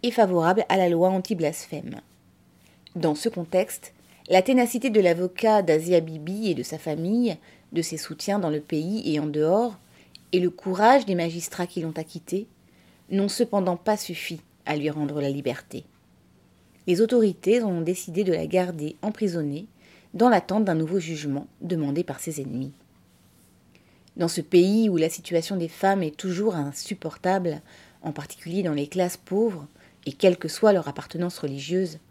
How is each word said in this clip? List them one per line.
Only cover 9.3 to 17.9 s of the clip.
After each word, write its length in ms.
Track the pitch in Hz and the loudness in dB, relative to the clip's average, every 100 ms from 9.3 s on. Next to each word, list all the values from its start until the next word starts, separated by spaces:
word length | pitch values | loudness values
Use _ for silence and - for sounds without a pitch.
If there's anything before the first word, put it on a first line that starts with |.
| 151 156 196 240 190 _ _ _ - _ | 0 2 2 0 -6 _ _ _ -20 _
et 80 | 180 | 0
le 100 | 180 | 0
courage 560 | 175 190 185 220 269 | -2 -6 4 6 6
des 100 | 208 | 4
magistrats 520 | 175 170 170 - - 175 | -2 -2 -6 -10 -8 -6
qui 140 | - | -4
l'ont 120 | 165 | -6
acquitté, 520 | 160 160 165 - 190 226 _ _ _ _ _ _ | -6 -10 -12 -6 -6 -6 _ _ _ _ _ _
n'ont 180 | 196 202 | 0 0
cependant 480 | - 233 202 185 175 | 0 0 2 0 -2
pas 200 | - 214 | -2 -2
suffi 440 | - 165 - 170 _ _ | -4 -10 -10 -12 _ _
à 120 | - 151 | -6 -2
lui 120 | 151 | -2
rendre 300 | 151 147 147 | -2 -4 -2
la 100 | 143 | -2
liberté. 540 | 139 135 127 - - - _ _ _ _ _ _ _ _ _ - | -2 -4 -6 -12 -16 -16 _ _ _ _ _ _ _ _ _ 0
Les 140 | 175 | 2
autorités 600 | 226 247 220 175 185 240 | 4 4 4 2 2 2
ont 180 | 220 180 | 2 -2
décidé 420 | 165 | -2